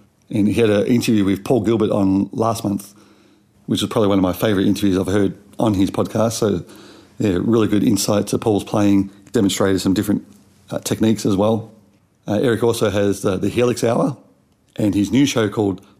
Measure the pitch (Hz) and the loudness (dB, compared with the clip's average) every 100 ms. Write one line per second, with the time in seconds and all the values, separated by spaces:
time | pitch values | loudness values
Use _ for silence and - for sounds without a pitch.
0 | _ _ - 110 101 92 110 101 - 120 | _ _ -8 -2 0 2 2 2 2 0
1 | 117 110 98 95 - 123 104 113 104 104 | 2 0 0 -2 0 0 0 0 0 0
2 | 95 95 101 - 113 107 101 98 - - | 0 0 -2 -2 -2 -2 -4 -6 -8 -20
3 | - _ _ _ _ _ - 110 104 120 | -20 _ _ _ _ _ -6 -4 -2 0
4 | 101 98 92 87 113 101 98 95 101 92 | 2 2 0 0 0 0 0 0 0 0
5 | 90 101 95 - - - 117 98 95 - | 0 0 -2 -4 -12 -2 0 2 0 -2
6 | 92 110 113 - 110 90 - - - - | -4 -2 -2 0 -2 -2 -6 -18 -20 -20
7 | - - 107 87 92 113 101 104 120 101 | -18 -4 -2 0 2 2 2 2 2 0
8 | - 104 101 110 113 101 - 107 101 98 | 0 -2 0 -2 0 -2 0 0 2 2
9 | 98 - - 120 98 - 98 95 98 92 | 0 -8 -4 0 0 2 0 0 0 0
10 | 104 101 - - _ _ - - - 110 | 0 -2 -6 -18 _ _ -12 -10 -6 0
11 | 110 107 117 95 107 113 110 - _ _ | 0 0 0 0 0 0 -4 -18 _ _
12 | _ _ - 104 135 107 117 - 107 101 | _ _ -4 0 0 2 0 0 0 2
13 | 101 95 104 92 98 117 123 117 117 117 | 0 0 -2 -2 -2 0 0 0 0 0
14 | 269 127 _ _ _ _ _ - 107 98 | -2 -4 _ _ _ _ _ -4 -2 0
15 | 98 120 139 123 107 113 101 92 - | 0 2 2 0 -2 0 -2 -2 -10